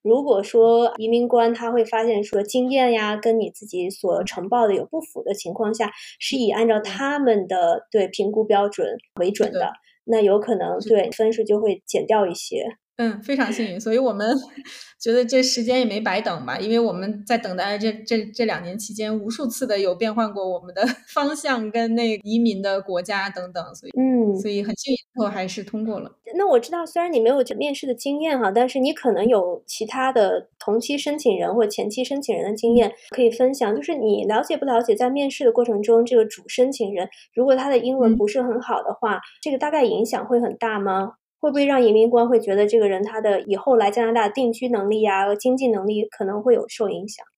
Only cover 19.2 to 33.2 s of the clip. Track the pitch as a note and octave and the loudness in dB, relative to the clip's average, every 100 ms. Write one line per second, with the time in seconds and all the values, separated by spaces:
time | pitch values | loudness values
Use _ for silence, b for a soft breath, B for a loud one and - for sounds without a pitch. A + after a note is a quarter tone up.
19.2 | G3+ A3+ C4 - B3 G3+ F#3+ F3+ A3+ G#3+ | -6 -6 -6 -4 -2 0 0 0 -2 -2
20.2 | A3 G3+ F#3 F3 F3 F3+ A#3+ B3 _ - | -2 -4 -4 -6 -8 -2 -2 -2 _ -2
21.2 | C#4+ D4+ D4 B3 G#3+ A#3 A#3 A3+ A#3 G#3+ | -2 -4 -4 -4 -2 -2 0 0 0 -2
22.2 | G3+ A3+ A#3 F#3+ G3 G3 G3 F3+ F#3 G3+ | -2 2 2 0 -2 -4 -2 -6 -4 -4
23.2 | G3 F#3+ F3+ F3 - E3+ - B3+ C4 B3 | -4 -8 -10 -10 -10 -16 -8 0 2 4
24.2 | G#3+ G3 G#3 G3+ G3+ - - C4 _ B3 | 2 0 -2 -4 -4 -6 -2 -2 _ -4
25.2 | G#3 G3+ F#3 G3+ G3 A3 A3 G#3 - _ | -4 -2 -6 -8 -8 -6 -6 -6 -10 _
26.2 | - F4 G4 B3+ A#3 E4+ D#4+ F4 F4 C#4+ | -8 -2 2 2 2 -8 -4 -4 0 2
27.2 | A3+ C#4 B3 G#3+ C#4+ C#4 C4+ A#3 C#4 C#4+ | 2 2 0 -4 -6 -4 -6 -6 -4 -4
28.2 | D#4+ C4+ G#3 G#3 B3+ C4+ C4 D#4 B3+ F#3 | -2 0 2 2 0 0 -2 0 0 2
29.2 | A3 A3+ F3+ E3+ - - A3 C4 C4 B3 | 2 2 2 -6 -10 -10 -8 -2 0 2
30.2 | G3 F3+ - _ - A3 A3+ C#4+ D4 D4 | 2 0 -6 _ -2 -2 -2 -4 -4 -6
31.2 | C4 F#3 F3 G#3+ G#3 G#3 G#3 A3 B3 C#4+ | -6 -4 -2 0 0 -2 -6 -4 -4 -4
32.2 | C#4+ F3 F3+ G#3+ A#3 A#3 G3+ B B - | -4 -4 -4 -2 4 4 4 B B 2